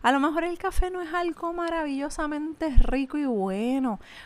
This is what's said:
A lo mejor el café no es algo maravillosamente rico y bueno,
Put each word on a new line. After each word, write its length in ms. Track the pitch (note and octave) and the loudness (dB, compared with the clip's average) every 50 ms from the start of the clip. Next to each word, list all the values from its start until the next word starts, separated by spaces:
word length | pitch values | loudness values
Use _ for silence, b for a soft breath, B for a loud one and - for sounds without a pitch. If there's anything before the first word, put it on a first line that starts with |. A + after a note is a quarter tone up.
| - | 4
A 80 | A#3 | 4
lo 80 | C4+ C#4 | 4 4
mejor 240 | C#4 D#4+ D4+ E4 E4 | 2 2 0 0 -2
el 140 | F4 F4 | -2 -4
café 340 | E4+ - F#4+ F4+ - F#4 F#4 | -4 -4 -2 0 0 0 0
no 100 | F#4 F4+ | -2 -6
es 100 | F4 D#4 D#4+ | -6 -4 -2
algo 380 | F4 F4 E4+ D4+ - F4 E4+ E4+ | -2 -2 -2 -4 -4 -6 -6 -4
maravillosamente 1160 | F4 E4+ E4 E4 E4 D#4 D4 C#4 C4+ C#4 D4 - - G#3 G3 G3+ D4 D4+ D#4+ D#4 - D#4+ D#4 B3+ | -4 -4 -2 -2 -2 -2 -2 -4 -4 -4 -6 -4 -4 -4 -4 -4 -4 -6 -6 -4 -4 -4 6 8
rico 400 | - - B3+ B3 C4+ C4+ C4 - | 8 8 8 4 0 -2 -2 -2
y 80 | D4 D4 | -2 -2
bueno, 760 | C4 A#3 G3+ F#3+ G3 F#3+ G3+ A3 B3 C4 C4+ C4 B3 G#3 - B B B B B | 0 0 0 0 -2 -2 -2 -2 -2 -2 0 -2 -2 -4 -6 B B B B B